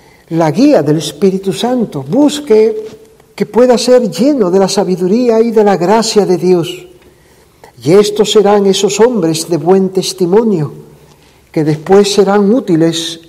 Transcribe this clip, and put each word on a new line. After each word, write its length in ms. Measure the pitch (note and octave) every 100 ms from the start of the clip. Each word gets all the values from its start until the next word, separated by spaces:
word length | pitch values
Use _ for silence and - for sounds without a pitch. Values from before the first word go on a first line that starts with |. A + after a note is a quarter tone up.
| _ _ -
la 220 | E3 E3
guía 320 | D3+ C#4+ B3
del 160 | D3 D3+
Espíritu 540 | D#3 - G3 F#3+ G3
Santo, 480 | F#3 A#3 B3+ G3+ D3+
busque 840 | C3 G3+ D4 - D4 G#3+ A3 G#3+ - - - _ _
que 120 | - G3
pueda 320 | G#3 B3 A#3
ser 320 | - B3 A3+
lleno 400 | D#3 B3+ D4 F#3
de 80 | F#3+
la 100 | F#3+
sabiduría 720 | - F3+ F3+ F3+ A3 B3 A3+
y 100 | A#3
de 140 | A3
la 140 | G#3 F#3+
gracia 480 | F3 A3 A3 G#3 F3+
de 100 | F3+
Dios. 500 | F3 F3+ D#3 - - - _ _ _ _ _ _ - -
Y 100 | A#2+
estos 380 | F#3+ G#3 G#3 G#3
serán 360 | A3 G3 G#3 G3
esos 340 | F#3+ G#3 F#3+
hombres 480 | A3+ A#3+ D#3+ D#3+ -
de 80 | E3
buen 320 | D#3 F#3+ F#3+
testimonio, 840 | F#3 F3 - F3 G3 A#3 F#3 C#3+ - - - _ _ _ _ _
que 140 | -
después 480 | D3+ D3+ D#3 G3 G3+
serán 400 | - F#3+ G3+ G3+
útiles 680 | B3 - E3 E3 D#3+ - -